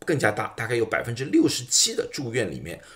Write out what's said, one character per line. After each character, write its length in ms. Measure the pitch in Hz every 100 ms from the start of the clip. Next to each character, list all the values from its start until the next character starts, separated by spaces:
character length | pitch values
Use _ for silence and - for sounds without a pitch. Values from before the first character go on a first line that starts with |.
| -
更 120 | 143
加 120 | 107
大， 180 | 107 107 -
大 100 | 113
概 100 | 120
有 100 | 110
百 160 | -
分 120 | 117
之 100 | 120
六 240 | 143 330 147
十 160 | -
七 300 | 123 - -
的 120 | 240 -
住 260 | - 120
院 180 | 120 95
里 80 | 65
面 240 | 80 78 -